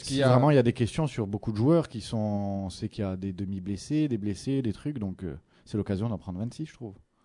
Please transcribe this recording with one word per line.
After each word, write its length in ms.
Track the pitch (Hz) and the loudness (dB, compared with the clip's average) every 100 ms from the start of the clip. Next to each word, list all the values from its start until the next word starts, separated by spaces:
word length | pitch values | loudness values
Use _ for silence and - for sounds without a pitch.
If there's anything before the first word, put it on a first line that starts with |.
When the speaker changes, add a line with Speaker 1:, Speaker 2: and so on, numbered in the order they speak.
| - | -2
Speaker 1:
qu'il 80 | |
Speaker 2:
Si 60 | 135 | 2
Speaker 1:
y 40 | |
a 60 | 135 | 6
Speaker 2:
vraiment 200 | 123 143 | 8 8
il 60 | 143 | 6
y 40 | |
a 40 | |
des 80 | 117 | 6
questions 340 | 107 113 - 156 | 4 0 0 -2
sur 200 | - 101 | -2 -4
beaucoup 240 | 101 - | -4 -4
de 60 | 104 | 2
joueurs 320 | 127 165 - | 4 4 2
qui 100 | 113 | -6
sont, 160 | - 113 | -6 -2
on 520 | 107 104 101 98 95 | -2 -2 -2 -4 -6
sait 180 | - 107 | -6 -8
qu'il 160 | - | -4
y 40 | 98 | -4
a 100 | 92 | -4
des 160 | 98 | -6
demi-blessés, 720 | 92 98 98 92 98 - 151 151 | -6 -6 -6 -6 -6 -2 0 0
des 100 | 113 | 0
blessés, 440 | 104 95 - 135 | -4 -4 -2 -2
des 100 | 117 | -2
trucs, 260 | 92 147 143 | -4 -6 -6
donc, 260 | 98 92 92 | -6 -6 -8
euh, 120 | 69 _ _ - | -10 _ _ -8
c'est 100 | 107 | -4
l'occasion 300 | 98 98 117 | -2 -2 -2
d'en 80 | 95 | -4
prendre 220 | - 90 | -6 -6
vingt-six, 260 | 117 - 156 | -6 -8 -12
je 80 | |
trouve. 220 | - 117 95 _ _ | -12 -14 -16 _ _